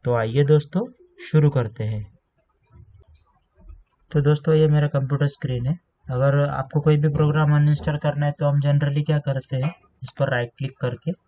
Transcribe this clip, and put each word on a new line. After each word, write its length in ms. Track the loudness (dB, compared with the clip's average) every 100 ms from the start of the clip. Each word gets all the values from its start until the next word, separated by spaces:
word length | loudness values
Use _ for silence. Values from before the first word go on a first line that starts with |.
| 0
तो 100 | -2
आइए 280 | 0 0
दोस्तों, 420 | 4 4 2 -4 -6 -12 _ _ 0
शुरू 180 | 4 4
करते 340 | 2 -4 -6
हैं। 180 | -8 -8 -10 _ _ _ _ _ _ -20 -20 -20 _ _ _ _ _ _ -20 -20 _ _ _
तो 100 | 0
दोस्तों, 340 | 2 0 2 2
ये 120 | 4
मेरा 200 | 2 0
computer 400 | -2 -2 -2 -2
screen 400 | -2 -6 -4 -4
है। 100 | -6 _ _ -8
अगर 300 | 0 2 2
आपको 420 | 0 -4 -4 0
कोई 160 | 2 2
भी 120 | 2
program 460 | 2 0 2 2 4
uninstall 420 | 4 0 -2 -4
करना 280 | -4 -2 -4
है 60 |
तो 140 | -2 0
हम 160 | 0
generally 440 | 2 2 0 -2 0
क्या 140 | -2
करते 380 | -2 -6 -4 -4
हैं, 160 | -4 -8 _ _
इस 80 | -18 -4
पर 120 | -2
right 200 | -2 -6 _
click 200 | -10 -6
करके 300 | -8 -6 -8 -10